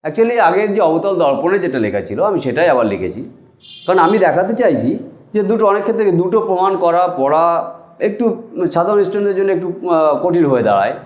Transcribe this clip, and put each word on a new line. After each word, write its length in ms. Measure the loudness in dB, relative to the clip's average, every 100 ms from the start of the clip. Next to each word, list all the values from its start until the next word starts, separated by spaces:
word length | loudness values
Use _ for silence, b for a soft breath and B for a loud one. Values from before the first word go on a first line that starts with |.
Actually 440 | -6 0 0 2 2
আগের 260 | 2 0
যে 80 | 0
অবতল 420 | 2 0 -2 0
দর্পণে 360 | 0 0 0 0
যেটা 200 | -2 -2 -2
লেখা 160 | -4
ছিল 280 | -6 -4 -2
আমি 120 | -2
সেটাই 280 | -2 0 2
আবার 240 | 2 0
লিখেছি, 400 | -2 -6 -8 -14 -18 -20 _ -20 -10
কারণ 180 | -2 2
আমি 260 | 4 4 2
দেখাতে 360 | 2 -2 0
চাইছি 420 | 0 0 -2 -4 -8 -20 -6
যে 120 | -4
দুটো, 280 | -2 2 2
অনেক 140 | 2 -2
ক্ষেত্রে 260 | 0 0 0
দুটো 260 | 0 0 0
প্রমাণ 360 | 0 0 2
করা, 320 | 0 2 0 0
পড়া 500 | 0 2 2 0 -4 -14 -20 -4
একটু 360 | -4 0 -2 -2 -10 -4 -2 0
সাধারণ 280 | 2 2
স্টুডেন্টদের 360 | 0 0 -2 0
জন্য 120 | 0
একটু, 160 | 0 -4
আহ, 540 | -6 -2 2 2 2
কঠিন 240 | 0 2 2
হয়ে 220 | 2 2
দাঁড়ায়। 320 | 2 0 -4